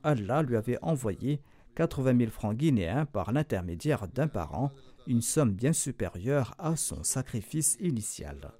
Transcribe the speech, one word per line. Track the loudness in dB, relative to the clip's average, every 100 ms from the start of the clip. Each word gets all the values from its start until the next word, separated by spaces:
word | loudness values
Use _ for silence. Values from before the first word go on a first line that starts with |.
Allah | 0 0 2 0
lui | 2 0
avait | 0 -2
envoyé | 0 0 0 -2 -2 -2 -6 -20 -10
quatre-vingt | 0 0 2 4
mille | 6 4
francs | 0 -2 2
guinéens | 4 4 2 0 0
par | -2 0
l'intermédiaire | 0 0 -2 -2 -4 -2 -2 -2
d'un | -2 0
parent, | -2 -4 -2 -4 -4 -20 -16 0
une | 0
somme | 2 2 2
bien | 4 2
supérieure | 2 -2 -4 -6 -4 0 0 0 -4
à | -2 0
son | -2 -4
sacrifice | -2 -2 -4 -6 -4 0 0 0
initial. | 0 -2 -4 -8 -10 -12 -14